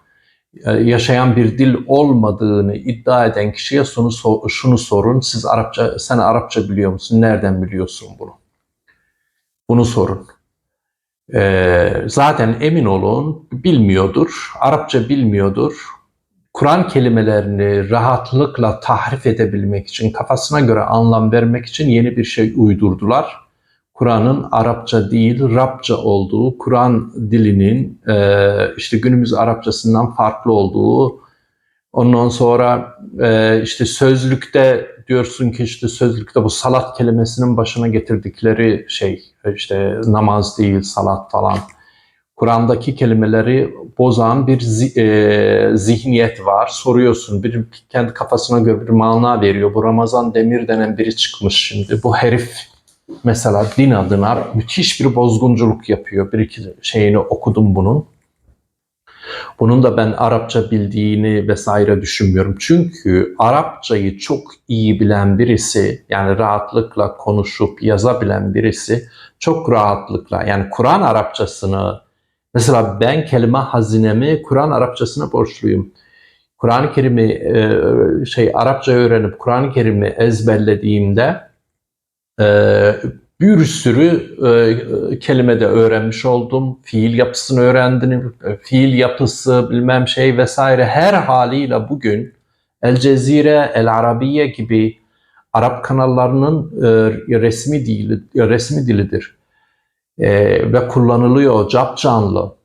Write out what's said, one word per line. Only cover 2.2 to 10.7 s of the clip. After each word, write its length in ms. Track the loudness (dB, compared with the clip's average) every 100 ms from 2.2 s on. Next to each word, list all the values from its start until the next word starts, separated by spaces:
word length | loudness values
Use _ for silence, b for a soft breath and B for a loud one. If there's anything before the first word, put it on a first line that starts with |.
| 0 0 0 0 -2 -4
iddia 500 | -6 -6 -2 0 0
eden 260 | -2 -4
kişiye 320 | -6 -4 -2
şunu 240 | -2 -2 -2
so-, 400 | -2 0 -2 -2
şunu 300 | -4 0 0
sorun. 420 | 2 0 0 0
"Siz 260 | -2 -4 -2
Arapça, 520 | -2 -2 -4 -4 -4
sen 200 | -4 0
Arapça 500 | 2 0 -2 -4 -4
biliyor 240 | -2 -2
musun? 280 | -2 -2 2
Nereden 420 | 2 2 0 -2
biliyorsun 460 | -4 -6 -8 -10 -20 -18
bunu?" 140 | -18 -20 _ _ _ _ _ _ _ _ _ _ _ _ 0
Bunu 160 | 2
sorun. 420 | 2 0 -2 -4 -12 _ _ _ _